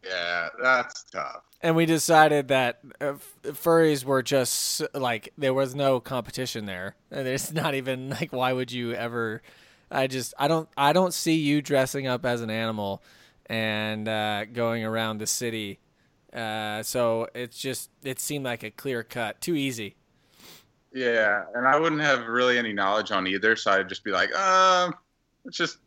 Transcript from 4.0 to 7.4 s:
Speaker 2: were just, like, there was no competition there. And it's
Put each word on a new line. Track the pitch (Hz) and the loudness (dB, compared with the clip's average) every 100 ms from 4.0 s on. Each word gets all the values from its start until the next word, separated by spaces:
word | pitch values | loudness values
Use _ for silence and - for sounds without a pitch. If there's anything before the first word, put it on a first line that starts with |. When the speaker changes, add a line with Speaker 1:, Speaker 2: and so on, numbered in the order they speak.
Speaker 2:
were | 127 135 | 2 0
just, | 120 139 123 - - - 151 | 2 2 2 -2 -2 -4 -4
like, | 147 127 113 - - | -2 -2 -2 -6 -2
there | 139 | 0
was | 131 135 | 2 0
no | 131 139 127 | 2 2 2
competition | - 127 113 - 127 117 104 | 0 -6 -6 -6 -6 -6 -8
there. | 92 95 - _ | -8 -10 -12 _
And | - 131 | -6 -4
it's | 131 | -2